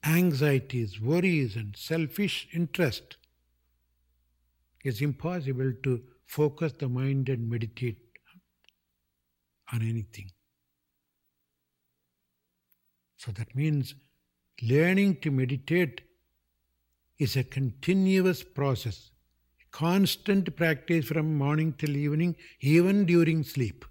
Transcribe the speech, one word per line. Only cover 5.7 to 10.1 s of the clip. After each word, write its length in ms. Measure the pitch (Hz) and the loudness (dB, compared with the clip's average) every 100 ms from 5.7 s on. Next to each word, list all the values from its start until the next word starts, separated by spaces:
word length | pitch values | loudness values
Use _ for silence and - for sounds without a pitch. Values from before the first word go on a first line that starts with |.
| 123 | -4
to 200 | 135 120 - _ _ | -4 -4 -6 _ _
focus 460 | - 151 143 160 | -2 -2 0 -6
the 140 | - 135 | -4 -6
mind 400 | 123 135 139 131 | -2 -2 -2 -2
and 220 | 127 113 | -4 -4
meditate 480 | 117 110 - 123 107 _ - _ - _ _ _ _ _ _ _ _ _ _ _ _ - | -4 -6 -6 -6 -8 _ -20 _ -20 _ _ _ _ _ _ _ _ _ _ _ _ -8
on 80 | 120 | -4
anything. 500 | 113 113 104 | -2 -4 -8